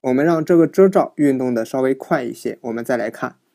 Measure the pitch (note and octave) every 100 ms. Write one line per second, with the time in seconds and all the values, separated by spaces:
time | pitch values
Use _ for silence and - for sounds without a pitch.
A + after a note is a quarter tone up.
0 | C3+ B2+ D#3 E3 D#3 E3+ D#3 - F#3+ F#3+
1 | - - C#3+ C3 B2+ A#2 A2+ C3+ C3 C3
2 | - D#3+ A#2+ A2+ B2 - B2 A2+ A#2 A#2+
3 | G#2+ - B2+ _ _